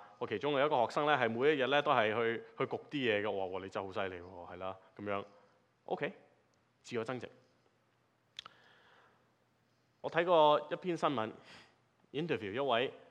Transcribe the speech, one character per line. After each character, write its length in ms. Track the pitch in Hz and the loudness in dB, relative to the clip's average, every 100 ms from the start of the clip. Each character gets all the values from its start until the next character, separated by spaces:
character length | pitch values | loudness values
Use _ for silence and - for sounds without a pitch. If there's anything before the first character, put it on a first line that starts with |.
| - - | -10 -12
我 80 | 117 | -6
其 120 | 104 | -4
中 140 | 143 139 | 0 2
有 80 | 151 | 2
一 40 | |
個 60 | 139 110 | 2 2
學 60 | |
生 140 | 160 147 | 0 2
呢， 100 | 139 | 4
係 140 | 113 | 2
每 200 | 117 143 | 2 2
一 20 | 147 | 4
日 100 | 123 | 2
呢 140 | 143 | 2
都 100 | 147 | 4
係 220 | 127 107 | 4 4
去， 300 | 110 113 113 - - | 2 0 -2 -6 -6
去 60 | 131 | -4
焗 140 | 117 - | -6 -6
啲 20 | |
嘢 300 | 147 123 104 | -2 2 2
嘅。 80 | 104 | 0
我 200 | 98 92 | -2 -4
話： 100 | 92 | -6
「你 60 | 95 | -6
真 140 | 107 | -6
係 20 | 95 | -6
好 60 | |
犀 80 | 98 95 | -4 -4
利 80 | 87 | -6
喎， 320 | 90 92 87 | -12 -16 -14
係 40 | 90 | -10
啦， 200 | 95 95 - - | -10 -10 -14 -10
噉 80 | |
樣。」 220 | 104 101 - - _ _ _ _ - | -6 -4 -6 -16 _ _ _ _ -8
OK， 280 | 180 147 - - _ _ _ _ _ | -4 -4 -8 -20 _ _ _ _ _
自 160 | - 117 | -8 -4
我 60 | |
增 160 | 110 127 | -4 -6
值。 100 | - - _ _ _ _ _ _ _ _ _ - - - - - _ - _ _ _ _ _ _ _ _ _ _ | -10 -16 _ _ _ _ _ _ _ _ _ -20 -20 -20 -20 -20 _ -20 _ _ _ _ _ _ _ _ _ _
我 80 | 127 | -4
睇 160 | 160 180 | 0 4
過 420 | 165 151 147 - | 8 8 6 2
一 40 | 175 | -6
篇 200 | 180 160 | -4 0
新 120 | 160 | 0
聞， 220 | 127 110 - - - - _ _ _ _ | 0 -2 -8 -18 -20 -20 _ _ _ _
interview 400 | 135 165 117 101 | -6 -4 -4 -4
一 80 | 117 | -4
位 340 | 143 117 135 - - | 0 2 0 -4 -20